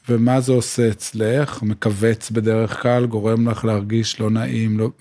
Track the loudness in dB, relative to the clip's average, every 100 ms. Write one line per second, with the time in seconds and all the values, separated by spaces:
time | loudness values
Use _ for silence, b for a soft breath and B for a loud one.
0 | -2 2 4 2 2 2 0 0 0 0
1 | -6 -2 0 0 -2 -4 -4 -2 -2 2
2 | 0 0 -2 -2 0 2 0 0 0 2
3 | 0 -2 0 2 0 0 -2 -2 0 -2
4 | -2 -2 -2 0 -2 -2 0 0 -2 -4